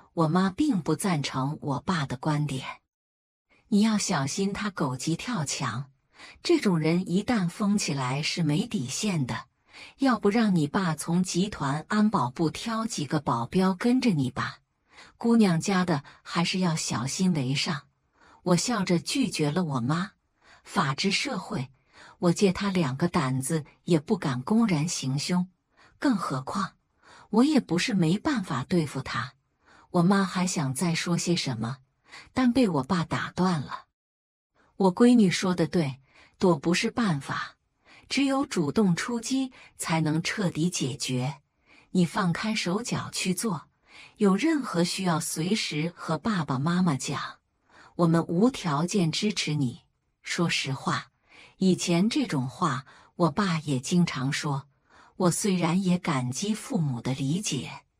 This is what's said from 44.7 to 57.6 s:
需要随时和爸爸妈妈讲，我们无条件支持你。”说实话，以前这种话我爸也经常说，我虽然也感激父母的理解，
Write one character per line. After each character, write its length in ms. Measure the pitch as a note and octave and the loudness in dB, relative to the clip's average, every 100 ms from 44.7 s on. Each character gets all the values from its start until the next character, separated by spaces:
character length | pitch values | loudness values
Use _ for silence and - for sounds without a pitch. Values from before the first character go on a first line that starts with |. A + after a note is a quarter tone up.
| E3+ | 0
需 220 | F3 - | 0 0
要 160 | F#3 E3 | 0 0
随 340 | - - F3 | -2 -4 -2
时 380 | A3 - D3+ E3+ | -2 -2 -4 -4
和 240 | - - D#3 | -6 -4 -4
爸 260 | A3+ G3 | 0 -2
爸 140 | C#3+ C3 | 0 -2
妈 240 | D#3 F3 | 0 2
妈 140 | F3+ C3+ | 2 0
讲， 420 | - C#3+ - - _ _ _ - - - | -2 -6 -8 -12 _ _ _ -20 -16 0
我 100 | E3+ | 2
们 180 | E3 D#3+ | 4 2
无 240 | F3 A#3+ | 2 2
条 360 | C4 F3 C#3+ F3+ | 2 -2 -2 0
件 260 | G#3 E3 | 0 0
支 200 | - G#3+ | 0 -2
持 220 | - - | -2 -2
你。” 280 | D3+ B2+ E3 _ _ _ _ | -2 -2 -4 _ _ _ _
说 260 | - - E3+ | -8 -2 -2
实 240 | - C#3+ | -2 -4
话， 380 | C3+ - C#3 - _ _ - - _ | -6 -4 -4 -6 _ _ -20 -20 _
以 180 | F#3+ F3 | 2 2
前 320 | - E3+ G#3 | 2 2 2
这 180 | D4+ B3 | 0 -2
种 220 | D3 B2+ | -2 -4
话 380 | - E3 C3 - - - - | -2 -2 -2 -8 -20 -20 0
我 140 | E3 | 0
爸 280 | C#3+ G3 E3 | 2 0 0
也 180 | D3 B2+ | -2 -4
经 280 | - F3+ E3+ | 0 2 2
常 260 | C#3 B2+ | 0 -2
说， 360 | D3 D3+ C#3+ - _ _ - - - | -2 -2 -4 -6 _ _ -20 -20 -2
我 140 | F3+ | 0
虽 260 | D#3+ G#3 F3+ | 0 0 0
然 260 | E3 F3+ | 2 2
也 160 | F#3+ F3+ | 2 0
感 320 | - C3+ B2+ | 0 -2 -2
激 240 | - G3+ | -4 -4
父 240 | G#3+ - G#3 | -4 -4 -2
母 220 | D3 A#2 | -2 -2
的 120 | B2 | -4
理 280 | C3+ C#3 F3+ | -2 -2 -2
解， 420 | G#3+ C3+ | -2 -6